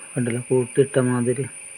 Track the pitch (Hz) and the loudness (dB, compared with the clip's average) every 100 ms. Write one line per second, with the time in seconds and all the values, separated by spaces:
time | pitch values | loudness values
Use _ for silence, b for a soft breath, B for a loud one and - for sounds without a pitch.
0 | - - 120 120 - 131 123 - 135 135 | -10 -6 -4 -4 0 0 2 2 2 2
1 | 127 123 120 123 123 - - | 2 2 0 -2 -6 -12 -20